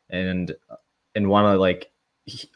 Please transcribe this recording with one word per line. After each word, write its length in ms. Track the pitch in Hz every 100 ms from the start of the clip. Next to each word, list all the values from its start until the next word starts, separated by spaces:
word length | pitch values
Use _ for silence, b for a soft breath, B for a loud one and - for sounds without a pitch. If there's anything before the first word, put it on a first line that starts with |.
| _
and, 460 | 92 92 92 82 - _ - _ _ _
and 140 | 107 98
wanna, 280 | 101 104 95
like, 340 | 92 87 - _ _ _ -
h-, 200 | - -